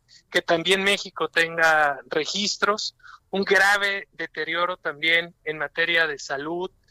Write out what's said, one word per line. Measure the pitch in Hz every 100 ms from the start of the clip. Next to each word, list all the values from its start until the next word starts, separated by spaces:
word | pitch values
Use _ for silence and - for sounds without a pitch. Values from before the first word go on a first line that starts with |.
| _ - _
que | 208
también | - 170 165 196
México | 196 196 190 - -
tenga | 170 165 165 165 156 147 143 -
registros, | 156 147 196 202 - 202 214 - - - - _
un | 190
grave | 190 196 196 202 202 196 -
deterioro | - 165 - 156 165 175 180
también | 165 147 160 170 170 -
en | - 156
materia | 143 - 160 170 160
de | 143
salud, | - 139 151 175 185 - _